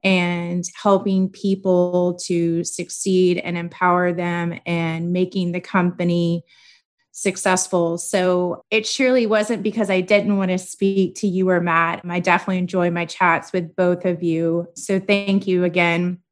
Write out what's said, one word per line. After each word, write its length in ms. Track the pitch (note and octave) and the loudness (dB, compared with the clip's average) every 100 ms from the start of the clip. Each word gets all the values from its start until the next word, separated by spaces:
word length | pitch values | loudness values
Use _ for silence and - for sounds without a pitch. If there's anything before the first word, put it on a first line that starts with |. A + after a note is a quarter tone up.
and 600 | F#3+ F#3 F3 F3 E3+ F3 E3+ - | 2 2 2 -2 -4 -4 -6 -2
helping 460 | G#3 G3 G3 F#3+ F#3 | 2 2 2 0 0
people 880 | - G3 F#3+ F#3+ F3+ F3+ F3+ F3+ F3 | -2 -2 0 2 2 2 2 0 -2
to 400 | - F3 E3+ E3 | -4 -2 0 -2
succeed 760 | F3 - E3+ - G3 F#3 F3+ F3+ | -4 -8 -10 -6 0 4 4 2
and 180 | - F3 | -2 -6
empower 560 | F3 - F3+ F3+ F3+ | -8 -2 2 2 2
them 460 | E3+ F3 F3 E3+ E3+ - | 0 -4 -2 -4 -6 -4
and 460 | E3+ E3 D#3+ E3+ | -2 -2 -4 -2
making 400 | F3+ F#3 G3 F3 | 0 0 -2 -2
the 80 | F3 | -4
company 800 | - G3 F3+ F3 F3 F3 E3+ E3+ - _ _ _ _ _ _ | -2 0 0 0 0 2 0 -2 -6 _ _ _ _ _ _
successful. 840 | - G3+ F#3+ G3 F#3 - F3+ E3+ E3+ | -6 -4 -2 0 0 0 0 0 -2
So 680 | - G3 F#3 F3+ F3+ - _ | -2 0 2 2 0 -4 _
it 160 | A3 A3 | -2 -2
surely 400 | - B3+ B3+ A3+ | 0 2 2 2
wasn't 360 | G#3+ G#3+ A3+ | 0 0 -2
because 280 | G#3 G#3 G3 | -2 -2 0
I 100 | F#3 | 0
didn't 380 | F#3 G#3 G3+ G3+ | 2 2 2 0
want 120 | F#3+ | 0
to 60 | F#3 | -2
speak 600 | F#3 - G3 G3 F#3 - | -4 -2 0 2 0 0
to 120 | G#3 | -2
you 220 | F3+ F#3 | 0 2
or 100 | F3+ | 2
Matt. 400 | F3 E3 E3 E3+ F3 | 2 2 0 -2 -6
I 120 | F3 | -4
definitely 360 | F3 F3 - F#3 | 2 0 0 -4
enjoy 340 | F3+ F#3+ F3 | -2 0 0
my 140 | E3+ | 0
chats 480 | E3+ - F3+ E3 - | -6 0 2 2 0
with 240 | F#3 E3 - | -6 -6 0
both 300 | F3+ F3+ F#3 | 0 2 -2
of 160 | E3+ | -2
you. 460 | E3+ D#3+ E3 E3+ E3+ | -2 0 0 -2 -4
So 240 | - - F#3+ | -12 -2 -2
thank 480 | F#3+ G3+ G3+ G3 F#3+ | 2 0 2 0 2
you 180 | F3+ | 2
again 560 | F3+ E3+ E3+ E3+ F3+ F3+ _ | 2 2 2 2 -2 -4 _